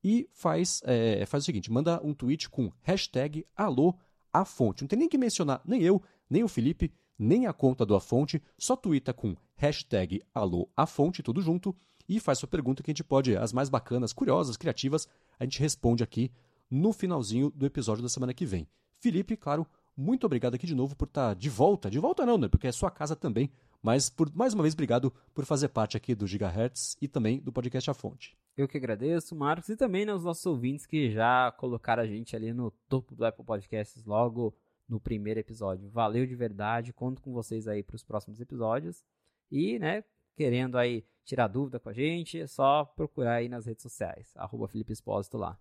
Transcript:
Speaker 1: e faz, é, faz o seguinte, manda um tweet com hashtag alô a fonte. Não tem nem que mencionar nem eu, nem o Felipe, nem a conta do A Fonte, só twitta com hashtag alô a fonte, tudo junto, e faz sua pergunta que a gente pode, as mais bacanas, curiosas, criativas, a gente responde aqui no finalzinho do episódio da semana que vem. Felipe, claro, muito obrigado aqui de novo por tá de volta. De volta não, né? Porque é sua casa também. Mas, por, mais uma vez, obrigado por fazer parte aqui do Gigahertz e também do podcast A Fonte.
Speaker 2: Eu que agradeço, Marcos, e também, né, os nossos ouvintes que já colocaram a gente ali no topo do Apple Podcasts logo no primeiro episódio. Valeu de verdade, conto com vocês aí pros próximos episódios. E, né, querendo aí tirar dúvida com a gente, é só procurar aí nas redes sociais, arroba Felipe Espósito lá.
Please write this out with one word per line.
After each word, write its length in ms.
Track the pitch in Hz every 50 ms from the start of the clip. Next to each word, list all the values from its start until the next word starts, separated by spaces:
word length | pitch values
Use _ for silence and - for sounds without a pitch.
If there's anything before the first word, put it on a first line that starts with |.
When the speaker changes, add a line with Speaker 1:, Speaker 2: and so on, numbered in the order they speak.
Speaker 1:
e 260 | - 190 220 240 - -
faz, 480 | _ - - 170 160 165 180 - - - -
é, 420 | 127 127 117 113 113 107 104 101
faz 160 | - - 143
o 40 | 139
seguinte, 240 | - 139 104 - -
manda 300 | 113 131 151 170 170 165
um 120 | - 151 147
tweet 340 | - 131 123 135 127 - -
com 220 | - - 123 92 - _
hashtag 640 | _ - 185 196 - - - 127 135 151 147 156 - _ _
alô 380 | - 208 202 - - 156 180 180 - _ _ _ _ _ _
a 120 | - 160 190
fonte. 380 | - - - 131 107 95 -
Não 60 | 143 139
tem 100 | 208 240
nem 100 | 330 339
que 100 | - 269
mencionar 420 | 254 226 - - 175 143 131 - -
nem 180 | 170 233 254
eu, 180 | 165 175 202 185 - _ _ _ _ _
nem 140 | 123 190 233
o 40 | 220
Felipe, 440 | - - 113 139 170 - - 156 _ _ _ _ _ -
nem 280 | 104 113 175 240 254
a 60 | 208
conta 320 | - - - 131 127 - 117
do 100 | 101 104
A 40 | 95
Fonte, 420 | - - - 123 147 - - 151 _ _ _ _
só 180 | - - 175
twitta 360 | - - 190 156 135 - -
com 220 | 120 - - 107 85 - _ _ _
hashtag 680 | - - 147 151 - - _ - 98 92 80 90 104 - _ _
alô 340 | - 104 95 87 87 90 _ _
a 100 | - 147
fonte, 360 | - - - 143 170 180 -
tudo 180 | - - 113 185
junto, 340 | 190 160 170 180 - 196 180 _ _ _ _ _ _
e 140 | - 185 226
faz 180 | - - 135 -
sua 80 | -
pergunta 360 | - - 165 131 120 135 -
que 80 | - -
a 20 |
gente 100 | 151 -
pode, 320 | 160 _ 139 135 131 127 104
as 200 | 92 113 107 113
mais 160 | 127 139 135
bacanas, 420 | 135 117 - - 120 123 123 107
curiosas, 440 | - - 269 - 131 175 170 131 110
criativas, 520 | - - 156 123 - - 135 147 156 - _ _ _ _ _ _ _
a 40 | 123
gente 140 | 131 - -
responde 460 | 139 151 - - - 120 120 117 120
aqui 260 | - - 110 127 131 - _ _ _ _ _ _ _
no 220 | 127 135 170 220
finalzinho 580 | 220 - - 180 180 147 117 98 107 123 139 147
do 140 | - 143 135
episódio 380 | 139 - 147 117 110 107 110
da 60 | 120 120
semana 260 | - 139 127 127 127
que 100 | - 180
vem. 240 | 127 95 87 76 _ _ _ _ _ _ _
Felipe, 360 | - 240 175 180 - - 226
claro, 300 | - - 151 147 156 160 _ _ _ _ _ _
muito 280 | - 135 180 254 262 -
obrigado 300 | 202 143 117 117 127 120
aqui 120 | 127 -
de 80 | 175 160
novo 200 | 127 127 139 139
por 140 | - 147 -
tá 240 | _ 143 135 113
de 160 | 101 90 117 147
volta. 420 | 113 95 135 190 202 - - 101
De 80 | 101 139
volta 280 | 180 294 381 - 294
não, 100 | 240 240
né? 120 | 196 127 90
Porque 180 | - - -
é 60 | 127
sua 180 | 120 - - 185
casa 260 | - - 151 147 156
também. 340 | - - 139 107 113 139 139 - _ _ _ _ _
Mas, 280 | - 113 117 139 139 -
por, 240 | _ - 160 147 156
mais 180 | 165 240 262
uma 100 | 214 208
vez, 120 | 156 156 156
obrigado 380 | 160 151 - 120 123 127 131 - - _ _
por 120 | _ - 135
fazer 240 | - 156 135 147 139
parte 280 | - 113 110 107 -
aqui 180 | 107 - - 120
do 120 | 101 101
Gigahertz 680 | 92 95 98 104 92 85 107 113 123 - - - - - _
e 60 | 147
também 320 | 139 - 143 113 110 120 135
do 140 | 147 147
podcast 380 | 123 135 120 123 117 127 - -
A 40 | 139
Fonte. 420 | - - 104 - - - - _ _ _ _ _
Speaker 2:
Eu 100 | - 139
que 100 | 135 -
agradeço, 600 | 147 127 117 110 101 123 151 170 165 156 - 165
Marcos, 320 | 156 139 147 147 175 - -
e 80 | 220
também, 280 | 220 262 233 180 190 208
né, 100 | 214 208
os 100 | 180 165
nossos 200 | 175 170 - -
ouvintes 420 | 185 156 123 120 127 139 147 -
que 240 | _ - 156 143 117
já 420 | 107 110 113 120 127 127 127 123 - -
colocaram 440 | - 127 120 113 - - 117 120
a 40 | 117
gente 280 | 110 104 110 117 - -
ali 180 | 110 110 113
no 180 | 117 123 127 - - _ _ _
topo 260 | 135 131 120 _ 117
do 100 | 117 117
Apple 200 | 113 110 - -
Podcasts 600 | - 113 101 98 _ - 107 104 - - 120 110
logo 500 | 104 104 110 120 120 110 120 120 107 - _ _ _ _ _ _ -
no 100 | 117 107
primeiro 400 | _ - 117 107 104 107 110 110
episódio. 520 | 104 - 113 110 104 95 95 92 101 101
Valeu 360 | 107 117 113 107 110 123 131
de 80 | 127 127
verdade, 580 | 123 120 113 104 98 104 107 113 117 117 120
conto 280 | - - 127 127 131 -
com 120 | - 139
vocês 360 | 123 120 110 - 113 110 107 110
aí 140 | 104 104
pros 200 | 98 - - 113
próximos 380 | - _ 107 104 - - 107 110
episódios. 640 | 120 - 143 123 113 110 113 139 156 170 175 - _ _ _ _ _ _ _ _ _ _
E, 260 | - 139 165 202 240 233
né, 260 | 180 156 185 214 214 _ _ _ _ _ _
querendo 440 | - 151 127 120 123 127 127 123 123
aí 260 | 123 123 120 113 - _ _ _
tirar 260 | _ - 139 127 117 104
dúvida 300 | 95 127 143 131 123 117
com 120 | _ 117
a 20 |
gente, 480 | 101 117 143 156 170 175 165 - - 165
é 60 | 160
só 380 | 139 - - 139 139 143 151 147
procurar 500 | 139 _ - 156 147 _ - 127 117 117
aí 140 | 117 120 120
nas 180 | 123 120 110
redes 160 | 117 110 -
sociais, 500 | - 123 - - 104 85 - - 110 _ _
arroba 320 | - - - - 117 110 101
Felipe 240 | - 110 113 -
Espósito 440 | 107 - _ 107 101 101 98 - -
lá. 220 | 110 98 82 95 -